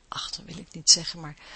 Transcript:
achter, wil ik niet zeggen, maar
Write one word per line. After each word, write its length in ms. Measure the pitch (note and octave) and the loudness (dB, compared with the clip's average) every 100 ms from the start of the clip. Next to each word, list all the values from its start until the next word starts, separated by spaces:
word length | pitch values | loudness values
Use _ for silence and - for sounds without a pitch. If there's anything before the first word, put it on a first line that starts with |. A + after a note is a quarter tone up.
| - | -10
achter, 300 | - - - | -6 -6 -6
wil 140 | - E3+ | -8 -10
ik 140 | F3 | -10
niet 180 | E3 D3+ | 0 6
zeggen, 300 | - E3 E3+ | 6 6 -8
maar 160 | D#3 D3 - | -8 -10 -14